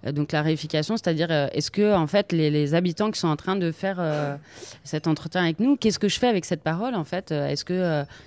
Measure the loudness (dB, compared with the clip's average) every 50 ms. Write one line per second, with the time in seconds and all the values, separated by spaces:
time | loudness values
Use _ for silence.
0 | -6 -4 -2 -2 -2 0 0 0 2 2 0 0 -2 -2 -2 -2 0 0 -2 -2
1 | 0 0 0 0 0 0 2 0 0 0 -2 -2 -4 -2 0 2 4 4 4 4
2 | 2 2 2 0 0 2 2 2 2 2 2 2 2 2 2 2 2 2 0 0
3 | -2 -2 -2 0 0 0 0 0 0 -2 -2 0 0 -2 -2 -2 -4 -4 -4 -2
4 | -2 -2 0 -2 -2 -4 -6 -8 -12 -18 -20 -18 -18 -18 -18 -18 -12 -6 -6 -4
5 | 0 0 0 0 -2 -6 -2 0 0 0 2 2 2 2 2 4 2 0 2 2
6 | 0 0 0 2 2 2 2 2 0 -2 -6 -4 -2 -4 -2 -2 -2 -2 -2 -4
7 | -4 -4 -6 -8 -6 -4 -4 -2 -2 -2 -2 -4 -4 -4 -2 0 0 0 0 0
8 | -2 -6 -10 -18 -16